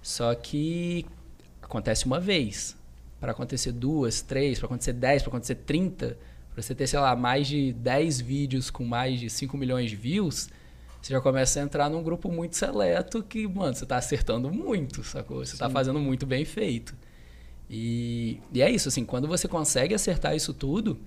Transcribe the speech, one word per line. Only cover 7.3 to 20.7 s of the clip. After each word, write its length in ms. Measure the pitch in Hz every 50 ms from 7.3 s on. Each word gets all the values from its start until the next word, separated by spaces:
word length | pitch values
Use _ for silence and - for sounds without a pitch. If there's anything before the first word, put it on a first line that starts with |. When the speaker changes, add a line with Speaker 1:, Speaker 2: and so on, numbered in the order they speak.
| 127 143 143
Speaker 1:
de 240 | 131 147 147 139 131
dez 480 | 117 117 117 127 123 143 165 170 143 127
vídeos 500 | 120 120 135 143 143 135 131 131 131 -
com 140 | - - 127
mais 340 | 117 120 120 127 131 131
de 120 | 120 120 113
cinco 260 | - - 143 131 -
milhões 320 | 139 135 123 127 127 120 110
de 60 | 107
views, 540 | 104 104 123 170 208 202 156 - - - - - - - - - - - - - -
você 140 | - - 135
já 80 | 131
começa 380 | 127 135 131 131 131 127 - 147
a 40 | 143
entrar 260 | 143 - 151 143 147
num 120 | 156 165 160
grupo 280 | 165 170 175 - 190
muito 240 | 170 165 170 165 -
seleto 640 | - 202 - - 208 196 175 170 175 190 - - 226 208
que, 240 | - - 220 214
mano, 260 | 202 185 196 185 143 123
você 100 | - 151
tá 120 | - 123
acertando 540 | 123 123 - 143 127 - - 113 120 123 139
muito, 520 | 175 254 370 370 233 185 139 127 - 139 117
sacou? 420 | - - 135 127 - 135 127 131
Você 100 | 127 -
tá 120 | - -
Speaker 2:
Sim. 60 | 127 131
Speaker 1:
fazendo 260 | 139 131 131 131 151
muito 260 | 143 135 131 127 143
bem 180 | 135 131 127 151
feito. 520 | - - 214 220 185 123 117 - - - - - - - - - - - - - - - - - -
E, 680 | 110 110 113 117 117 120 120 120 120 117 117 113 - - - - -
e 80 | 123
é 80 | 131 -
isso, 160 | 254 196 -
assim, 160 | 135 - 131 117
quando 220 | - - 123 139
você 200 | 151 175 175 -
consegue 460 | 180 - 165 151 - - - 131 170 214
acertar 420 | 208 - - 175 156 - 147 151
isso 180 | 156 - - 139
tudo 440 | - - 135